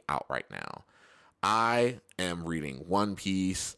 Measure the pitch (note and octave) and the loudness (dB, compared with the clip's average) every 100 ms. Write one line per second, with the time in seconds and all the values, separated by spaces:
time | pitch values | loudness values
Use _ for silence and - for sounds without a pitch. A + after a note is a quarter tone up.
0 | - C#2+ - C2 - G1+ G1+ G1+ - _ | -4 -4 -4 -8 -8 -12 -10 -12 -18 _
1 | - - _ _ G2 A2 A#2 A#2+ A#2+ A#2+ | -20 -20 _ _ 2 4 4 4 4 0
2 | - - F2+ F2 E2 D#2+ D2 C2 E2+ G2 | -10 -4 -4 -2 -4 -4 -4 -8 0 2
3 | G#2 G2 G2 F#2+ F#2 F2+ - | 2 0 -2 0 0 -2 -6